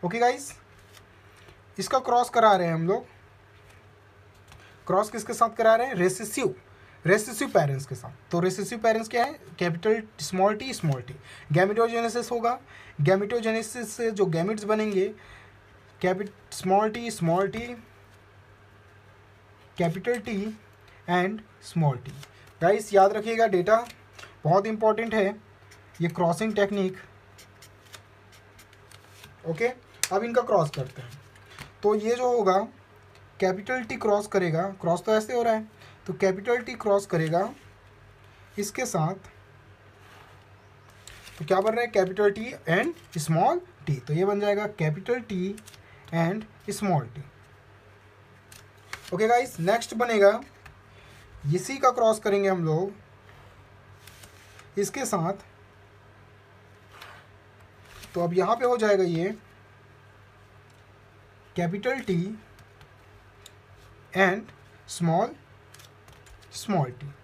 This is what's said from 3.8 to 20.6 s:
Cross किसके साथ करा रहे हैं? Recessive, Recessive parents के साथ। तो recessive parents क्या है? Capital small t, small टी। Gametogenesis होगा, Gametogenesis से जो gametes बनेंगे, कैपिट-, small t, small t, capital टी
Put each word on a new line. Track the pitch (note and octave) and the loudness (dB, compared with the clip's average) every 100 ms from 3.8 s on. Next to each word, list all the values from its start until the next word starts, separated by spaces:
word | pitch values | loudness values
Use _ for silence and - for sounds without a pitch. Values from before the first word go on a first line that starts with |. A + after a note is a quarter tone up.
| - - - - - - - - - - - | -20 -20 -20 -20 -20 -20 -20 -20 -20 -20 0
Cross | - - | 0 0
किसके | A3+ G#3+ | -4 -8
साथ | A3+ A#3 | 0 0
करा | A#3 A3 A3 | 4 4 4
रहे | F#3+ | 2
हैं? | F3+ | 0
Recessive, | F3+ F#3 G#3+ - A3 - - - - - D3+ | 0 0 -6 -2 -2 -4 -18 -20 -20 -8 2
Recessive | G#3 G#3+ A3+ C#4 | 2 2 -6 0
parents | G#3+ D3 C3+ - | 2 2 -2 -8
के | B2+ | -12
साथ। | - - - | -14 -20 -6
तो | F3 | -2
recessive | F#3 F#3 G3 A#3+ | 0 -2 -6 -2
parents | A3+ A3 A3 | 0 0 0
क्या | A#3+ B3 | 0 -2
है? | D#4 - - | -2 -18 -4
Capital | F3 E3+ G#3+ A3+ A3 - | -4 0 0 0 -2 -12
small | D3+ F#3 G3 G#3+ | -8 2 2 2
t, | C4 | -6
small | A3+ D#3+ C3 | -4 -2 -2
टी। | A#2+ - - - - | -4 -16 -18 -20 -2
Gametogenesis | D3+ F#3+ G#3 A#3 A#3 A#3 A#3+ A3+ | 2 2 4 2 2 -2 -4 -4
होगा, | A#3+ A#3 F#3+ - - - - | -2 -2 -4 -8 -20 -20 -2
Gametogenesis | D3 F#3+ G#3 A#3+ A3 A3 A3 B3+ A3 | 2 2 2 -2 0 -2 -4 -10 -10
से | - A3+ | -4 -4
जो | G#3 F#3 | 0 0
gametes | E3 F3+ G#3+ | 2 -2 -4
बनेंगे, | G#3 G#3+ G#3+ F#3+ G3+ - - - - - - - - - | -2 0 0 0 -2 -4 -20 -20 -20 -20 -20 -20 -20 -4
कैपिट-, | F#3 F3+ G3 - - | -2 -2 -4 -12 -18
small | - F#3 G3 G#3+ | -8 2 4 4
t, | A3 A#3 | -2 -8
small | A3 E3 F3 G3 | -2 0 2 0
t, | A3 A#3+ A#3+ - - - - - - - - - - - - - - - - - - - - | -4 -10 -12 -16 -20 -20 -20 -20 -20 -20 -20 -20 -20 -20 -20 -20 -20 -20 -20 -20 -20 -20 -2
capital | E3+ F3 G#3 A#3+ | -2 -2 -2 -4
टी | - G#3 G#3 G#3+ | -2 -4 -4 -8